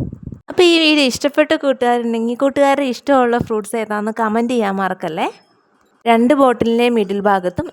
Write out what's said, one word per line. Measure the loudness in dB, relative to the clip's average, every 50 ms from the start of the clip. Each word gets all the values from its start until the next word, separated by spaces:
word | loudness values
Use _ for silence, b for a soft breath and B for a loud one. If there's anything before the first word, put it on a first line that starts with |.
| -8 -10 -10 -14 -16 -18 -18 -18 _ -8
അപ്പോൾ | 0 2 4 4
ഈ | 4 4 4
വീഡിയോ | 2 2 2 2 0
ഇഷ്ടപ്പെട്ട | 0 -2 -4 -2 0 0 0 2 0 -2 0
കൂട്ടുകാരുണ്ടെങ്കിൽ | -2 -2 0 0 0 0 0 0 -2 -4 -2 -2 -4 -2 0
കൂട്ടുകാരുടെ | -2 -2 2 2 2 2 2 0 0 -4 -4
ഇഷ്ടമുള്ള | -6 _ 2 2 2 4 2 0 -2 -2
ഫ്രൂട്ട്സ് | -2 -4 -6 -6 -6 -8 -8
ഏതാണെന്ന് | -6 -6 -6 -6 -4 -6 -4 -4
കമന്റ് | -2 -2 0 0 0 0 0
ചെയ്യാൻ | 0 0 -2 -2 -2
മറക്കല്ലേ. | -2 -4 -4 -6 -8 -8 -6 -4 -6 -6 -6 -12 _ _ _ _ _ _ _ _ _ _ _ _ _ 2
രണ്ട് | 4 4 4 4 4 4
ബോട്ടിലിൻ്റെ | 4 2 2 2 0 0 2 2 2 2 2
മിഡിൽ | 0 -2 -2 -2 -2 0
ഭാഗത്തും | 0 0 0 -2 -4 -6 -6 -10 -8